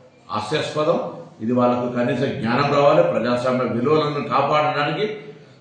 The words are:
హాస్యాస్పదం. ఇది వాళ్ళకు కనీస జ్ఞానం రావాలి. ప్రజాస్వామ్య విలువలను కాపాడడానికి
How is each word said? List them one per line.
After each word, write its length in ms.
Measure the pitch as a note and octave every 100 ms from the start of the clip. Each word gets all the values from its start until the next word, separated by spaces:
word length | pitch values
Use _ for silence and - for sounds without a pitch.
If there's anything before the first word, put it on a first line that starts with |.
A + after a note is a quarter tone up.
| - _ -
హాస్యాస్పదం. 720 | G#2 - D3+ - D3+ D#3 - - - - -
ఇది 120 | A2
వాళ్ళకు 440 | B2 B2 B2 B2 B2
కనీస 220 | B2+ C#3
జ్ఞానం 560 | C3+ - A2+ B2+ D3
రావాలి. 280 | C#3+ C#3+ B2+
ప్రజాస్వామ్య 640 | - A2 A#2 A#2+ B2+ B2
విలువలను 640 | A#2 A2+ C3 D#3 D3 C#3+ A#2+
కాపాడడానికి 880 | C3 C#3+ D3+ D3 C#3+ D3+ F#3+ G#3+ - - - - -